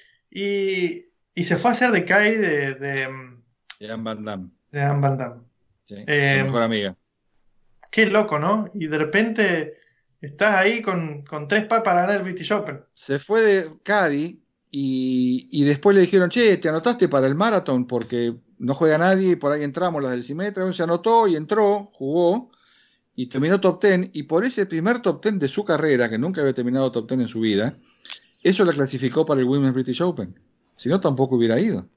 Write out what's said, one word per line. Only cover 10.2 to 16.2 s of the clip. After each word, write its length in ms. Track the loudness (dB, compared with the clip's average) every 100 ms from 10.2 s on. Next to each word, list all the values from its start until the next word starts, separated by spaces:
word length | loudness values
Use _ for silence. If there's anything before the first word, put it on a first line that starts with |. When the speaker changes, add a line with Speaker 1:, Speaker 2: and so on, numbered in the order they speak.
Speaker 1:
estás 360 | -18 0 2 4
ahí 260 | 2 0
con, 400 | -2 -4 -6 -10
con 220 | -12 -12 -2
tres 180 | -2 0
pads 160 | 0
para 160 | 2 2
ganar 140 | 2 -2
el 60 |
British 280 | -4 -8 -4
Open. 280 | -4 -4 -12 -16
Speaker 2:
Se 260 | _ -6 -6
fue 220 | -2 2
de 300 | 4 2 0 -10
Caddy 580 | -2 0 2 0 -4 -10 _ _ _
y, 800 | -6 -4 -2 -2 0 0 -2 -4
y 120 | 0
después 300 | 0 2 4
le 60 | 4
dijeron, 260 | 6 4